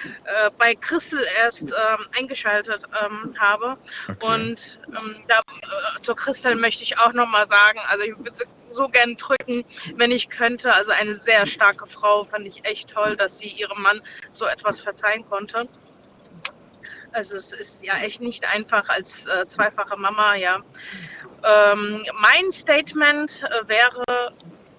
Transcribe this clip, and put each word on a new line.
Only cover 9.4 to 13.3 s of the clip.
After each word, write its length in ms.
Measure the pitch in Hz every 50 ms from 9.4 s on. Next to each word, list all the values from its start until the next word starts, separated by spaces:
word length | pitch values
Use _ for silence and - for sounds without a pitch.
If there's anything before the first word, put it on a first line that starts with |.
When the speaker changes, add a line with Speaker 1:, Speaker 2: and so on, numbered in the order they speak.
| - - 240 240 240 - - - - 165 -
Speaker 1:
wenn 140 | - 240 240
ich 180 | 247 240 - -
könnte. 440 | - - 240 233 247 233 - 247 220
Also 180 | 185 208 214 190
eine 220 | 175 214 208 208
sehr 320 | 202 - 233 226 208 202
starke 400 | 202 - - 220 202 196 - 208
Frau, 380 | - - - - 208 208 208 208
fand 220 | - 214 208 208
ich 180 | 202 - - -
echt 260 | - - - - -
toll, 260 | - 214 208 214 214
dass 220 | 208 202 190